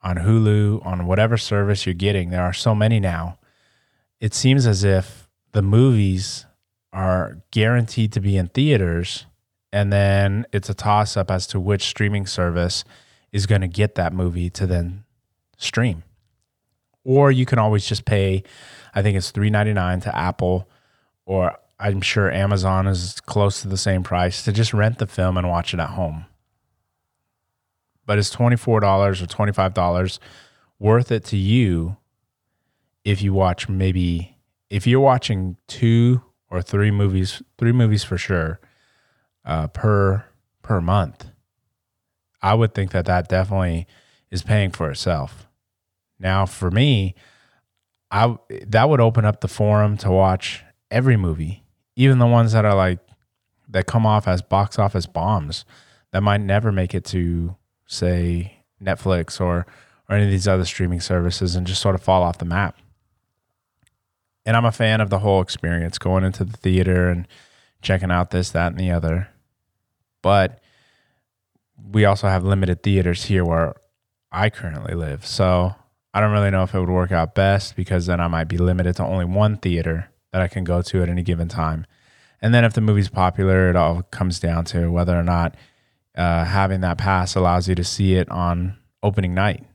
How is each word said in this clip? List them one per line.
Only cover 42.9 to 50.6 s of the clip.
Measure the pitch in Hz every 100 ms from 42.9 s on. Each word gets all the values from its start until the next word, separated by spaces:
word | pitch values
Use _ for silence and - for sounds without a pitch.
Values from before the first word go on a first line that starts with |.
that | 92 85
that | 90 85
definitely | 92 95 98 90 82 87 _ _ _ _
is | 90
paying | 82 107 95
for | - 80
itself. | 69 - 80 67 - - _ _ _ _ _ _ _
Now, | 92 95 95
for | - 92
me, | 98 143 120 95 - _ _ _ _ _ _ _ _ _
I, | 101 117 113 _ - 104
that | 107 135
would | 143
open | 113 117
up | 107 104
the | -
forum | - 107 104 104 104
to | 98
watch | 92 95 92 - -